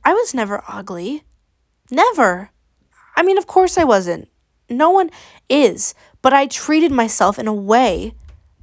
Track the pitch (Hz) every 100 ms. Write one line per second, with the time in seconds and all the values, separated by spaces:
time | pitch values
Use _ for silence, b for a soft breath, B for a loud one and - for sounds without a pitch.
0 | 277 403 480 254 202 202 - 202 202 175
1 | 190 302 _ _ _ _ _ _ - 254
2 | 453 359 208 180 202 _ _ _ _ _
3 | _ - 349 392 - 370 370 370 294 196
4 | 175 165 - _ _ _ - 247 320 381
5 | 339 B B B - 277 254 - - -
6 | b b 262 277 277 - - 311 320 262
7 | 226 - 196 208 220 208 196 233 240 170
8 | 214 - - - _ _